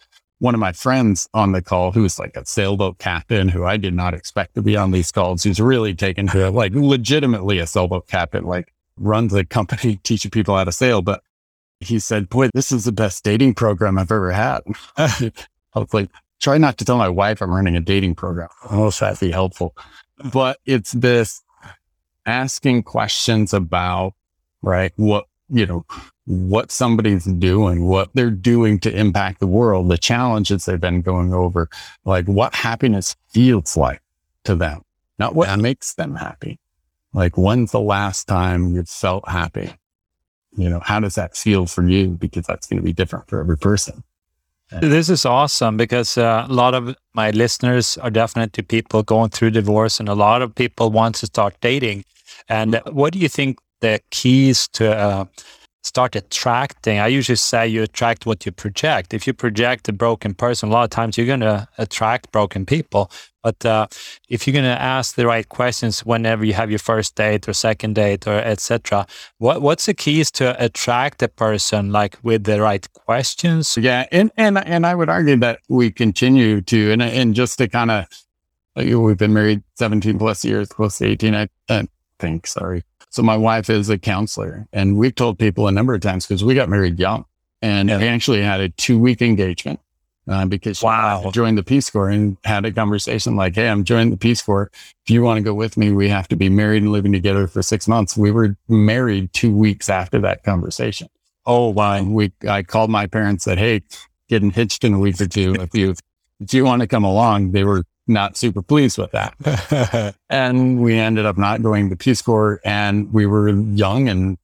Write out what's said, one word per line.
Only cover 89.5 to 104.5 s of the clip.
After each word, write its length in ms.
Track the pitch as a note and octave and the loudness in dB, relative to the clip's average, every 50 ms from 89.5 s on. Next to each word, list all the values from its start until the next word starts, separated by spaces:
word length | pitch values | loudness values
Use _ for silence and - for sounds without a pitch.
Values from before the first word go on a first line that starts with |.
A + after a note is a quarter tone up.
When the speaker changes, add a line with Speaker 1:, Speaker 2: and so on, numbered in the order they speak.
| F2 - - - C#2+ - _ _ _ _ _ _ _ _ _ - | -4 -6 -8 -8 -10 -10 _ _ _ _ _ _ _ _ _ -4
Speaker 1:
uh, 180 | F#2+ G2 F#2+ | -2 -2 -2
because 320 | F#2 G2+ F#2+ - A2 G2 - | -2 -4 -4 -6 -6 -4 -2
she 80 | A2 | 0
Speaker 2:
Wow. 420 | A2+ A2+ A2+ A2 G#2+ G2+ F#2+ F2+ F#2+ F#2+ | 0 2 2 2 0 0 -2 -4 -2 0
Speaker 1:
joined 240 | A#2 A#2 A2+ A2 G#2 | 0 2 2 2 0
the 60 | F2+ | 0
Peace 260 | - C3 C#3 B2+ - | 2 0 0 0 0
Corps 200 | - G#2 G2 F#2+ | -2 0 0 2
and 260 | G2+ G#2 G#2 G#2 G2 - - | 2 2 0 0 -2 -2 -2
had 200 | G#2+ G#2+ G2+ G2+ | -2 -2 0 -2
a 60 | A2+ | -2
conversation 640 | F2+ A2+ G#2+ G2+ G#2 G2 - - A#2+ A2 - B2 A2+ | -2 0 0 0 0 -2 -2 -4 -4 -2 -2 -2 0
like, 220 | G2+ F#2+ F#2 F2 | 0 0 0 0
"Hey, 120 | G#2+ A2+ A#2 | 0 0 2
I'm 140 | G#2+ G2+ | 0 0
joining 280 | F#2+ - A#2+ A#2 A2+ A#2 | 2 2 2 2 2 2
the 60 | G#2+ | 0
Peace 240 | F#2+ - A#2 A#2+ - | 2 2 0 0 0
Corps. 280 | - - G2+ G2 G2+ - - - - - _ _ _ | 0 0 0 0 -2 -4 -8 -16 -20 -20 _ _ _
If 60 | - | 2
you 140 | A2+ A#2+ A#2+ | 4 4 4
wanna 160 | A#2 A2+ A2 | 4 2 0
go 140 | G2+ A2 G2+ | 0 -2 -2
with 220 | G#2 A2+ A2 - | -2 -4 -4 0
me, 140 | G#2+ G#2 G#2 | 0 2 4
we 180 | G2+ G2 G2 G2+ | 4 4 4 2
have 200 | G2+ G2 F#2 - | 2 0 -2 -2
to 80 | - | -2
be 120 | E2+ G2 F#2+ | 0 2 2
married 360 | F#2+ G2+ G#2+ G#2+ G#2+ G#2+ G2+ | 4 4 4 2 2 2 2
and 80 | G#2 | 2
living 180 | G#2 G#2 G2 G2+ | 0 0 2 2
together 380 | G2+ F#2 F2 G2+ G2 G2+ G2 F2+ | 0 2 2 0 2 0 0 -2
for 140 | - G2 | -2 -4
six 260 | F#2 - A2 G#2 - - | -2 -2 -2 -2 0 0
months." 280 | A2+ A#2 G#2 - - | 2 2 0 0 0
We 140 | A2 G#2 G#2 | 2 2 2
were 260 | G#2 A#2 A2+ G2+ G2+ - _ - | 4 2 2 0 0 -4 _ 2
married 640 | A2+ A2 G#2 G#2+ A2+ B2+ B2+ A#2+ G#2 G2 F#2+ F#2+ | 2 4 4 4 2 2 0 0 0 -2 -2 -4
two 180 | - - - A#2 | -4 0 0 2
weeks 380 | G#2 G#2 G#2+ G#2+ G2 - - - | 4 4 4 2 2 0 -2 -2
after 320 | G2 F#2+ F#2 - - A#2+ | -2 -2 -2 -2 -2 0
that 240 | G2 F#2+ F#2+ - - | 0 0 -2 -2 -2
conversation. 640 | G#2 G2 F2 E2 E2+ - - A#2+ A2+ G2+ - E2+ - _ _ _ _ _ _ - | -2 -2 0 -2 -4 -6 -6 -4 -6 -6 -8 -12 -16 _ _ _ _ _ _ -2
Speaker 2:
Oh, 240 | A#2+ A#2+ A#2+ A#2+ A2+ | 0 2 2 2 2
wow. 240 | G2 G#2 G#2 G2+ G2+ | 2 2 2 2 0
Speaker 1:
And 200 | G2 G2 G2 G#2+ | 0 0 0 0
we, 160 | G#2+ G#2 F#2+ - _ - G#2+ | 0 0 0 -2 _ -4 -2
I 140 | G2+ G2+ | -2 -2
called 280 | F#2+ - - A2+ A2 A2 | -2 -2 0 0 2 2
my 160 | A2 G#2 G#2 | 0 -2 -2
parents, 360 | F#2+ - A2+ G#2+ G2+ G2+ F2+ | -2 -2 -2 0 0 -2 -2
said, 160 | - G#2+ F#2 F2 | -2 -2 0 0
"Hey, 240 | G#2+ A#2+ A2+ G2+ - _ - - - _ _ _ _ - | 2 0 0 -2 -4 _ -18 -20 -20 _ _ _ _ -2
getting 240 | A#2 G#2+ G2+ G2+ | 0 0 0 0